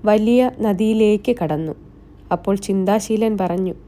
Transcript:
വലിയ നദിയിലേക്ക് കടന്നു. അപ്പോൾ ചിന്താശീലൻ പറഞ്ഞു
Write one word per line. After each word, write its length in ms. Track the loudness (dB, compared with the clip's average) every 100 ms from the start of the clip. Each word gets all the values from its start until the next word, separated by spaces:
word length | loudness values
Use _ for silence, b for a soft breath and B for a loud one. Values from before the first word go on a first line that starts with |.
| 4
വലിയ 460 | 2 4 4 2 0
നദിയിലേക്ക് 720 | -2 0 0 2 2 2 0 -2
കടന്നു. 380 | -2 -4 -6 -10 -16 -20 -20 -20 -8
അപ്പോൾ 240 | -6 -2 -4
ചിന്താശീലൻ 800 | -2 -2 0 0 0 -2 0 -2
പറഞ്ഞു 360 | -2 -2 -4 -6